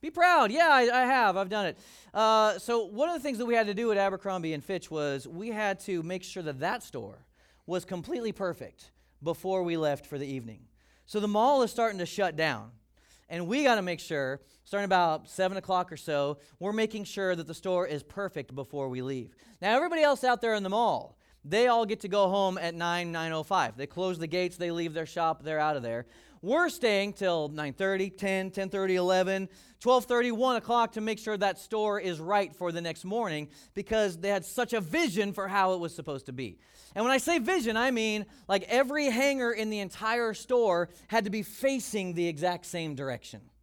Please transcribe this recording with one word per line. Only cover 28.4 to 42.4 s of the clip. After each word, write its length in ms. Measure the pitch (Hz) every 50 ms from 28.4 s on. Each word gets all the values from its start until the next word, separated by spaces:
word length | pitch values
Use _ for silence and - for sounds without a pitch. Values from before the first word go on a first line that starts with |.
| 190 190 185
ten 180 | - 196 190
thirty, 240 | 190 196 190 190 185
eleven, 540 | 185 180 180 185 185 185 180 190 190 190 185 - - - - - _
twelve 240 | - 233 254 254 240
thirty, 260 | - 240 240 240 247
one 240 | 233 220 247 262 247
o'clock 380 | 226 220 - 233 240 233 233 -
to 80 | 220
make 180 | 214 220 220 214
sure 180 | 220 220 214
that 220 | 202 196 196 185 -
store 400 | - - - 220 214 214 208 202
is 220 | - 185 175 151
right 340 | 160 170 202 202 202 175 147
for 160 | - 180 175
the 100 | 165 170
next 240 | 170 170 160 - -
morning 440 | 185 196 233 233 196 156 151 151 147 - - - _ _
because 420 | 202 196 - 226 220 214 202 175
they 120 | 165 170 196
had 160 | 202 196 160
such 280 | - - - 247 - 240
a 80 | 226
vision 520 | 190 151 165 311 349 285 170 196 208 202 185
for 160 | 202 196 190
how 240 | 190 202 190 185 185
it 80 | 180
was 120 | 170 165 165
supposed 340 | - 151 143 147 135 -
to 60 | - 131
be. 260 | 123 131 110 87 _ _ _ _ - - - -
And 100 | 196 220
when 80 | 247 262
I 60 | 269
say 200 | 262 - 339 330
vision, 380 | 233 233 381 370 247 226 226
I 140 | 220 240 269
mean, 340 | 262 233 220 220 214 214 208 - - - - -
like, 160 | 196 196 190 -
every 380 | - 247 277 254 285 302 294
hanger 460 | 277 226 233 269 277 277 269 247 233 233
in 160 | 208 220 220
the 120 | 214 208
entire 520 | 202 180 - - 208 220 226 240 240 226 214
store 560 | - - - 254 247 233 214 180 170 175 165 - - - _
had 160 | - 226 220
to 60 | 208
be 120 | 190 220 196
facing 720 | - - - - 269 269 262 - - - 220 190 180 175
the 120 | 165 175
exact 380 | 170 165 143